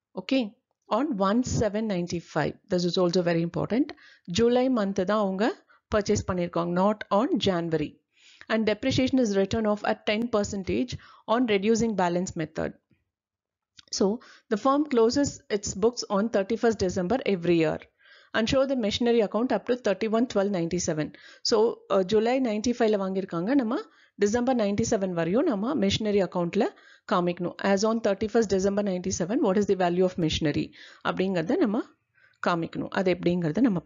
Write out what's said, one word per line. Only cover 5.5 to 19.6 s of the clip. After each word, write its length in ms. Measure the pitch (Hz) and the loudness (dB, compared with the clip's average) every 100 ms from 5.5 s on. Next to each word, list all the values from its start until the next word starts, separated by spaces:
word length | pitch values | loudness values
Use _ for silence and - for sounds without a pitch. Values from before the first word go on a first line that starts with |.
| 403 _ _ - | -2 _ _ -2
பர்ச்சேஸ் 320 | 214 208 208 - | -2 0 -2 -2
பண்ணிருக்காங்க, 440 | 180 175 170 175 175 | -4 -2 -2 -2 2
not 160 | 196 214 - 196 | 2 0 0 0
on 100 | 277 294 196 | 2 0 0
January. 440 | 175 170 160 147 - _ _ - - - | 0 0 -2 -2 -8 _ _ -20 -18 -4
And 80 | 220 214 | 0 0
depreciation 480 | 214 269 262 262 262 | 0 0 2 2 2
is 60 | 233 196 | 2 2
written 260 | 196 226 214 | 0 0 0
off 120 | 208 - | 0 -2
at 60 | 214 - | -4 -2
ten 120 | 214 240 214 | -2 0 -2
percentage 560 | 202 202 180 202 254 - - - - | -2 -4 -4 -2 -2 -6 -14 -16 -2
on 140 | 226 247 | 0 2
reducing 380 | 202 202 226 226 196 | 2 2 2 2 0
balance 300 | 175 175 185 - | 0 0 -2 -4
method. 320 | 151 - - - _ _ _ _ _ _ _ _ _ _ - - | -6 -4 -6 -6 _ _ _ _ _ _ _ _ _ _ -12 -2
So, 80 | 196 226 - - - | 0 -2 -8 -20 -6
the 60 | 208 | -2
firm 200 | 262 277 302 | 0 2 2
closes 380 | 240 226 262 285 - - 208 | 2 2 2 -2 -4 -6 -6
its 140 | - 190 | -4 -2
books 200 | 220 240 - 202 | -2 -2 -4 -2
on 140 | 220 214 | 0 0
thirty-first 420 | 196 226 233 214 185 | -2 0 0 0 -2
December 320 | 190 180 254 - | -2 -2 -2 0
every 220 | 190 170 170 | -2 2 2
year. 160 | 156 82 - _ _ - _ | 2 -2 -8 _ _ -20 _
and 140 | - 226 | -2 0
show 140 | 269 269 | 2 2
the 100 | 269 | 0
machinery 440 | 208 - 240 233 | -2 0 2 4
account 320 | 196 214 247 | 2 0 0
up 120 | 226 | -2